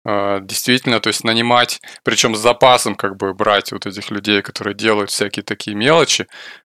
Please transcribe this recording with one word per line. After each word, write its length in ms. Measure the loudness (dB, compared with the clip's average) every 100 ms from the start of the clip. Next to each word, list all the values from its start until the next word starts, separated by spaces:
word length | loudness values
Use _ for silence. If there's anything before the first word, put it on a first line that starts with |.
э, 360 | -4 -2 0 -2
действительно, 560 | -4 -6 0 0 0 0
то 80 | 0
есть 140 | -2
нанимать, 580 | 0 0 2 2 2 -2 -10 -8
причём 300 | -4 0 0
с 60 | 2
запасом 540 | 2 6 6 6 2 -4
как 200 | -6 -4
бы 180 | -6
брать 360 | -2 2 2 0
вот 140 | -8 -8
этих 240 | -10 -8
людей, 320 | -6 0 0
которые 320 | 0 -6 -6
делают 360 | -2 0 2 0
всякие 340 | -2 -4 -4
такие 320 | -8 -8 -6 -2
мелочи, 500 | 2 4 4 0 -4 -12 -20 -20